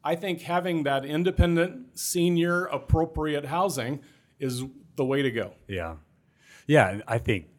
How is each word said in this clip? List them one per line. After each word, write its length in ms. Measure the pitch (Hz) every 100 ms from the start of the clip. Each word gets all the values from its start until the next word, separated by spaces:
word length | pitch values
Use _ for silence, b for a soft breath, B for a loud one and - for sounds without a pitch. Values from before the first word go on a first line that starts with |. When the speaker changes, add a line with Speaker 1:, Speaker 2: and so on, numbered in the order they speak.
Speaker 1:
I 120 | 147 170
think 260 | 190 175
having 420 | - 175 180 165
that 200 | 139 139 135
independent 920 | 156 175 180 175 170 175 - - -
senior 680 | - 175 175 175 175 175 180
appropriate 800 | 143 - 165 165 160 156 147 143
housing 540 | 165 196 131 117 139 b b b b
is 240 | 135 123 135 - - -
the 80 | 131
way 160 | 139
to 80 | 135
go. 220 | 113 98 - -
Speaker 2:
Yeah. 280 | 95 82 78 _ _ _ b b b b
Yeah, 240 | 147 98
and 140 | 98 -
I 100 | 117
think 300 | - 101 78